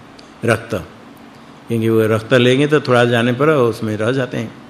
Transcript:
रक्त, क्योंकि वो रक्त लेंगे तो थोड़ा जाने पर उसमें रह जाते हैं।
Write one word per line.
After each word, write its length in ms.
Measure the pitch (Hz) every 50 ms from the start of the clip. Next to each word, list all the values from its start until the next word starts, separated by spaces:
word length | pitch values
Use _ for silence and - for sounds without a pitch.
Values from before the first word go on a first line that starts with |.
| - - - - - - - - -
रक्त, 300 | 113 113 104 - - 110 95 80 - - - - - - - - - - - - - - - - -
क्योंकि 200 | 117 113 110 113
वो 180 | 113 110 110
रक्त 280 | 107 110 107 110 - 135
लेंगे 320 | 127 120 123 127 131 147
तो 140 | 147 151 147
थोड़ा 240 | - - 123 120 123
जाने 280 | 120 123 117 113 123 123
पर 160 | 123 143 156
उसमें 480 | 160 143 123 117 107 - 113 110 110
रह 160 | 101 110 113 131
जाते 240 | 139 127 127 -
हैं। 180 | 131 117 107 - - - -